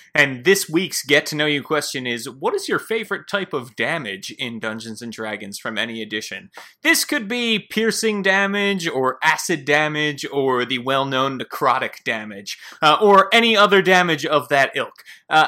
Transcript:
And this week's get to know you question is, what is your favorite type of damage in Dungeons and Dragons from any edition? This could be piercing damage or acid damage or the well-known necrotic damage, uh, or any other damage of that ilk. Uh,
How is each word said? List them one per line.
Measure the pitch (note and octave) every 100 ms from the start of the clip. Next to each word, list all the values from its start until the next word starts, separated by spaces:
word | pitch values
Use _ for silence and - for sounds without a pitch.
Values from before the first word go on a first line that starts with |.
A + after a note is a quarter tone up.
| -
And | D3+ C#3 B2+
this | C#3+ F#3+ -
week's | D#3+ F#3 - B2+
get | D3 D3+
to | D3+
know | D3+
you | D3
question | - D3+ - C3+ B2+
is, | A#2+ B2
what | C3 G#3
is | G4+ -
your | E3+
favorite | - A3+ G#3 F3+ -
type | G3+ F#3+
of | C3+ A#2+ -
damage | A#2 E3 A2 G2 - -
in | B2 A#2
Dungeons | A2+ A2 A2+ G#2+
and | A#2
Dragons | A2 G#2+ G2+ G2+ G2
from | A#2+ G#2
any | A#2 A2+
edition? | G#2 G#2+ - F#2+ F#2 - - _
This | D#4 D#4+ -
could | D4 G3
be | B3 A#3 G#3+
piercing | - G#3+ A3+ - A3 G#3
damage | F#3+ G3 G3 G3+ G3+ F#3+ E3
or | C3 B2+ -
acid | D#3 D#3 - D#3
damage | C3+ D3 D3+ D3+ D3+ C#3 C#3+
or | C#3 C3+ B2 A#2+
the | B2+
well-known | B2+ C3+ C3+ C3 C3+ B2+
necrotic | A2+ - C3+ B2+ A#2 -
damage, | B2+ A2 G#2+ G2+ G2+ - - -
uh, | D3+ D#3
or | G#3 F#3+ F#3+
any | A#3 A#3 G#3
other | G#3 G3
damage | F3 F#3 F3 D3+ D3+
of | D3+ -
that | C#3+ C3 C#3
ilk. | A2+ - - - -
Uh, | D#3